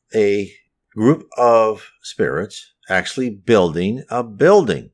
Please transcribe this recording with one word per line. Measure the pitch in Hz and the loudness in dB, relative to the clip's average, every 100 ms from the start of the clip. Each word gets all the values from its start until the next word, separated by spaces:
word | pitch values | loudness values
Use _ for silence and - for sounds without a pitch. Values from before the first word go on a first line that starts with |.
| _ | _
a | 110 101 101 98 _ _ _ _ - | 0 0 0 -4 _ _ _ _ 0
group | 110 156 - - | 2 2 -2 -2
of | 120 117 110 104 - _ | 2 4 2 -2 -12 _
spirits | - - 90 69 101 - - _ - | -16 -6 -4 -4 -8 -12 -20 _ -6
actually | 95 90 - 127 | -6 -6 -6 -8
building | 101 95 113 87 80 92 123 - | -8 0 2 2 -2 -4 -6 -8
a | 120 | -8
building, | 120 101 160 202 135 76 55 | -8 0 4 4 2 -4 -8